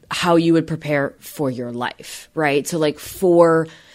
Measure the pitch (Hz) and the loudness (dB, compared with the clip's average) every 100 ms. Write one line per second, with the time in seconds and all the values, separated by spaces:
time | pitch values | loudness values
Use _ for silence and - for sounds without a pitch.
0 | - - 180 170 165 165 160 160 147 147 | -12 -6 2 4 4 2 0 -6 -4 -2
1 | 139 - - - 143 120 120 120 120 - | -2 -8 -18 -6 -6 -4 -8 -8 -8 -10
2 | - - - 160 156 143 131 170 151 147 | -18 -18 -14 -4 0 0 -2 -2 -2 -2
3 | - - 185 170 170 165 160 - - | -10 -2 2 6 6 4 0 -8 -20